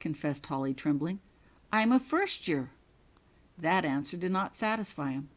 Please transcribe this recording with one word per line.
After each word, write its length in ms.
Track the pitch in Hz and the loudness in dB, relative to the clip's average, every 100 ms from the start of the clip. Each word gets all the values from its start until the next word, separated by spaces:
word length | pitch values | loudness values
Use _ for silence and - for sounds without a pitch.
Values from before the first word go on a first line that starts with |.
confessed 460 | 165 151 151 139 - | -4 -2 0 -2 -2
Holly, 280 | 139 135 | -2 -2
trembling. 460 | 135 - 147 156 190 - _ _ _ _ | -2 0 2 0 -4 -8 _ _ _ _
I'm 200 | 214 220 | 0 4
a 60 | 254 | 4
first 500 | 262 320 392 - - | 4 0 2 0 0
year. 220 | 147 131 - _ _ _ _ _ _ _ - | 0 -2 -8 _ _ _ _ _ _ _ -6
That 260 | 160 185 | 2 2
answer 320 | 160 139 143 180 | 2 0 -2 -4
did 160 | 180 | -2
not 220 | 190 196 | 0 0
satisfy 580 | - 220 220 208 - 143 | -2 -2 -2 -4 -4 -4
him. 180 | 135 143 | -4 -6